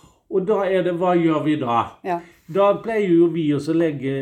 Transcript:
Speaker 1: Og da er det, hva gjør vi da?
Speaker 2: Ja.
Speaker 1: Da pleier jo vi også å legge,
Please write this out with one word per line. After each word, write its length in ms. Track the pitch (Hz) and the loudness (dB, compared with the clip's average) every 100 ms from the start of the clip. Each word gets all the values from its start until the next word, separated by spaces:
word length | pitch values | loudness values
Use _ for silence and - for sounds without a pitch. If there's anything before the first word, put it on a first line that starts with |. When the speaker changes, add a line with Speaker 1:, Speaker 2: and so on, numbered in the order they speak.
| _ _ _ | _ _ _
Speaker 1:
Og 160 | 190 185 | -4 -2
da 160 | 202 | 0
er 180 | 190 190 | 0 0
det, 100 | 175 170 | 0 -2
hva 160 | 185 175 | 0 2
gjør 280 | 165 151 147 | 2 0 0
vi 100 | 151 | -2
da? 280 | 123 117 - - | 0 -2 -2 -8
Speaker 2:
Ja. 160 | 190 170 170 _ - | -6 -6 -8 _ -6
Speaker 1:
Da 240 | 170 202 202 | 2 2 2
pleier 280 | 214 220 196 | -2 -2 2
jo 160 | 170 170 | 4 4
vi 220 | 165 151 | 2 -2
også 220 | 143 143 | -2 -2
å 40 | 165 | 0
legge, 300 | 165 143 131 135 | 0 -2 -4 -4